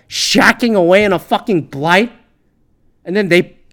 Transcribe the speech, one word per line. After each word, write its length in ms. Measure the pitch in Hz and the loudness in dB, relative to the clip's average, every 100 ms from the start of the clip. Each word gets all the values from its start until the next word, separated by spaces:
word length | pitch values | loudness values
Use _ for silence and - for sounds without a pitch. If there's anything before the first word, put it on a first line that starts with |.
| _ | _
shacking 680 | - - 240 240 - 240 202 | -8 -2 0 0 0 -2 0
away 280 | 170 190 | 2 2
in 100 | 208 | 2
a 60 | 170 | -2
fucking 480 | - 202 - 175 - | -4 -6 -2 -4 -4
blight. 440 | 139 160 185 240 - _ _ _ _ _ _ _ _ - | -8 0 0 0 -8 _ _ _ _ _ _ _ _ -6
And 100 | 196 | -4
then 140 | 190 | 0
they 300 | 175 - _ _ | 0 0 _ _